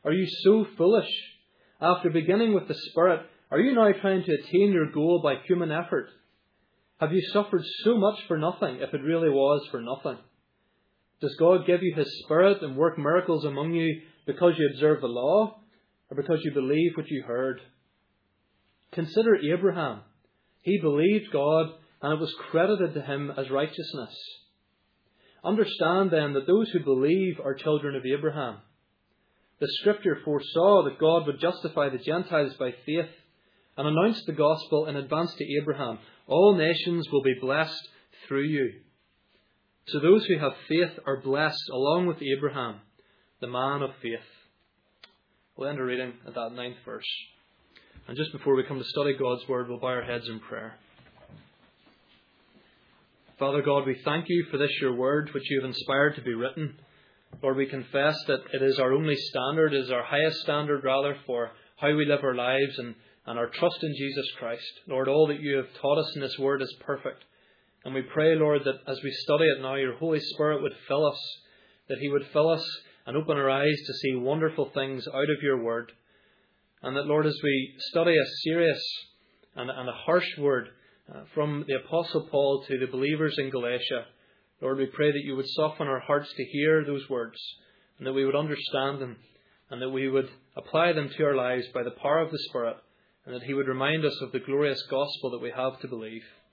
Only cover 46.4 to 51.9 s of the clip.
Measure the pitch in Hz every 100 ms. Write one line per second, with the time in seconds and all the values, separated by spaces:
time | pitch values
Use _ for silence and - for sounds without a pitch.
46.4 | 117 120 123 120 - 110 - - - _
47.4 | _ _ _ - _ - - 123 156 135
48.4 | 143 131 131 135 120 147 143 135 127 123
49.4 | - 123 120 117 127 123 117 120 117 113
50.4 | - 113 110 - _ _ - _ - -
51.4 | _ _ _ _ _